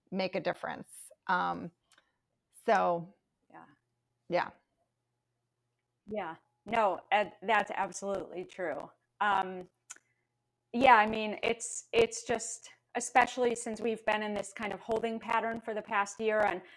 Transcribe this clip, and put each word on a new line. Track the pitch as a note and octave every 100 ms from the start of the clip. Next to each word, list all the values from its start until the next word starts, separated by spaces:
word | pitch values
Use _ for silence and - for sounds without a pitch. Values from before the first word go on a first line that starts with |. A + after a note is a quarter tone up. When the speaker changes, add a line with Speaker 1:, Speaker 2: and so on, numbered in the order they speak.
| _
Speaker 1:
make | F#3+ F#3+ F#3
a |
difference. | D#3 E3 E3 D#3 - - - - -
Um, | F3+ F3+ F3 F3+ - _ _ _ _ _ _ _ - -
so, | G3+ F#3 E3+ E3+ _ _ _ _
Speaker 2:
Yeah. | D#3+ E3 _ _ _ _ _ _
Speaker 1:
yeah. | E3+ - - _ _ _ _ _ _ _ _ _ _ _ _ _ _ -
Speaker 2:
Yeah. | G#3+ F3 E3 _ _ -
No, | A#3 G#3 E3+ -
Ed, | G#3 G3+ -
that's | F#3+ G#3+ G3+ -
absolutely | G3 F#3 G3 G3 D#3+ F3 -
true. | - F3 D3+ E3 - _ _
Um, | G#3 G3 F#3 F#3 F3 _ _ - _ _ _ _ _ _ _
yeah, | A#3+ C4 A3+
I | G#3+
mean, | A3 G#3+ G3+
it's, | A#3 A#3 - - -
it's | A3+ A3+ A3+
just, | - A#3 - - - - _ -
especially | - C4 B3 - B3 A#3
since | A#3+ G#3+
we've | A#3 A3 A3
been | G#3+
in | G#3+
this | G#3 - -
kind | G#3+
of | F#3+
holding | - A3 A3+ A3+
pattern | G#3+ A3+ A3 A3+
for | A3
the | G#3+
past | A3 G#3+ G3+ -
year, | A3 G#3+
and | G#3 F#3 -